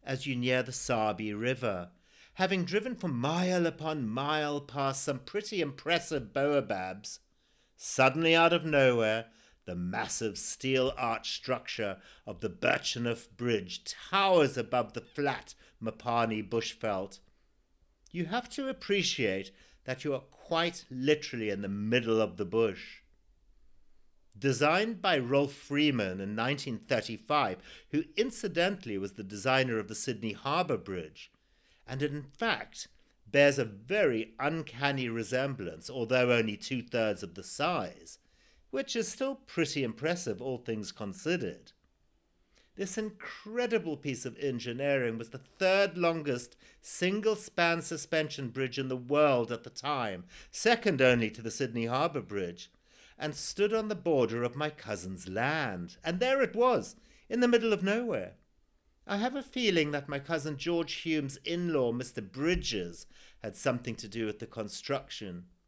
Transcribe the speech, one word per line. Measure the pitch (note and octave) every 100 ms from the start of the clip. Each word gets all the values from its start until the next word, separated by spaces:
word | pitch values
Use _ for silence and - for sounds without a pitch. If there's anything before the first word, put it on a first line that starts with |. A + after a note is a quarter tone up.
as | - C3+ C#3
you |
near | B2 B2 B2+
the | B2
Sabi | B2+ - A#2+ A2 F#2+ G#2+
River. | G#2 A#2 B2+ A#2+ F#2 F2 _ _ - -
Having | - F#3 F#3+
driven | F3 G3+ A3
for | A#3+ F3
mile | B2 B2+ E3+ F3+ F3+ E3+
upon | D#3+ D#3 D#3 A#2
mile | A#2 C#3+ D3+ D3 D3
past | C#3+ C#3 C#3 C3+
some | - C3+
pretty | - G3+ G3+ G#3
impressive | D3 C#3 - F3 F#3 D3+ A2+
baobabs, | - C#3+ D3 G#2+ G2+ F#2 F#2+ G2+ - _ _ _ _ _ _
suddenly | - - C3 C3+ E3
out | E3 E3+
of | E3+
nowhere, | D#3 D3 C3 A#2+ G#2+ A2 A2+ _ _ _ -
the |
massive | F2 F2+ G#2 A2 - A2+ G2+
steel | - - C3+ C3 C3 -
arch | A#2+ A2 -
structure | - - B2 - - G#2 F#2+ - - -
of | F2+
the | G#2+
Birchenhof | F2+ - - - - A#2+ B2 - -
Bridge | A#2+ A2 F#2 -
towers | - - - G3 G3 F#3 C#3 B2
above | A2+ B2 A2
the | A#2+
flat | - - C#3+ A#2 - - - _
Mopani | A2+ A2 A#2+ A#2 A2+ A2 G2+
bushveld. | A#2 - - A2+ G2 G2 - _ _ _ _ _ _ _ _ _
You | F3
have | E3+ A3+ B3
to | - C4+
appreciate | - - G3+ F3+ - A2+ F#2+ G2 - - _
that | - C3
you | D3+
are | C#3
quite | - - - E3 E3+ E3+ -
literally | C3 C3 D3+ - B2 G#2+
in | G2
the | G2+
middle | G2+ G#2 B2 A2 A2
of | G#2+ F2+
the | F#2+
bush. | A2 A2+ F#2 - - _ _ _ _ _ - - - - - - _ _ G2+
Designed | C3+ B2+ D3 F3 A3 G#3
by | F#3+ D#3+
Rolf | A#2+ C#3 C#3+
Freeman | - - C#3+ D3+ B2+ G2 F#2
in | G2
nineteen | G#2+ A#2+ C#3 C#3+ A2 -
thirty-five, | B2 G#2+ A2 - D3 A#2 A2+ - - -
who | C#3+ E3 -
incidentally | B3 - G#3 E3 F3+ G3 A#2+ G2+
was | F#2+
the | -
designer | G2 G#2 A2 C3 B2+ A2+
of | G2+
the |
Sydney | A2 - A2+ A2
Harbour | - C#3 D#3 E3+ A#2
Bridge, | F2 F#2 D#2 - - _ _ _ _ _ -
and | C3
in | D3 D3
fact | C#3+ - A3+ - - - - _ _ _ -
bears | C#3 C#3+ C#3
a |
very | A#2 G2 A#2 G3+ F3 A#2 A2+ -
uncanny | C#3 E3 D3+ A#2 C#3+ C#3 B2
resemblance, | A2+ A2 B2+ C#3 B2+ F2+ D#2+ -
although | C3 A2+ B2+ B2
only | A#2+ A2 G#2
two-thirds | - C3 - B2 A2 G2+
of | F#2
the | F2
size, | F#2 - D3 E3+ F#2+ - - - _ _ _ _ _
which | C4 C4+
is | A#3 A3
still | - C4+
pretty | C4+ - - D#3+ D3
impressive, | B2+ A2 D3+ F3 D3+ G2
all | B2+ B2+
things | A#2+ A2+ G2
considered. | - G#2 F#2 D3+ F3 G#2+ D2+ - _ _ _ _ _ _ _ _ _ _ -
This | F#3+ A3
incredible | G#3+ G#3 - - G#3 A#3 A#3+ A3 F3 C#3+
piece | C#3+ A#2+
of | - -
engineering | C#3+ B2 A#2+ A#2+ C#3+ C#3 A#2+ A2+
was | A2+
the | C3+ - _
third | F#3+ F#3+ G3 F3
longest | E3+ E3 D3 B2 A#2+ - - _
single-span | - - F3+ G#3 G#3+ G#3+ - - E3+ E3+
suspension | - D#3+ - D#3+ D#3 - C3
bridge | A#2 C3 B2+
in | C3
the | B2+
world | B2 D3 D3+ B2+ A2+
at | A#2
the | -
time, | - C3+ C#3+ A2+ F#2 F2+ - -
second | - A3+ A#3 A3 D3
only | C3 B2 A2
to | G#2
the | A2+
Sydney | - C3 A#2 A2+
Harbour | B2+ E3 D3
Bridge, | F#2 G2+ F2+ F2 - _ _ - - _
and | D3+
stood | C#3+ - - G3+
on | A3 A3
the |
border | G3+ F3 D3 A#2 A#2
of | A#2+ C3
my | D3+
cousin's | D3 - G#2 F#2 F#2 F#2
land. | F#2+ B2+ D#3 C3 F#2+ F2 -
And | D#3 F3
there | B3 C4+
it | B3+ G#3
was, | B3 A3+ G#2 - - - _
in | A#3
the | B3
middle | A#3+ A3+
of | G3+
nowhere. | F#3 G#3+ A#3+ C#3+ F#2 - _ _ _ _ _ _ -
I | G3+
have | A#3 C#4
a |
feeling | B3+ B3+ A#3 F3 D3
that | D3 C#3+
my | C#3+
cousin | C#3+ E3 D3+ C#3+
George | E3 E3+ E3+ -
Hume's | E3 D#3 C#3 C3
in-law, | - E3+ F3 D#3 B2
Mister | A#2+ B2 -
Bridges, | G2 A#2+ D3+ F3+ - A2 F2 E2+ - - - -
had | A2 F#2+
something | C#3 B2 B2 A2+
to | A2
do | A2
with | A2 G#2+
the | A2+
construction. | - G#2 - - C3+ - - G2+ F2 F2+ _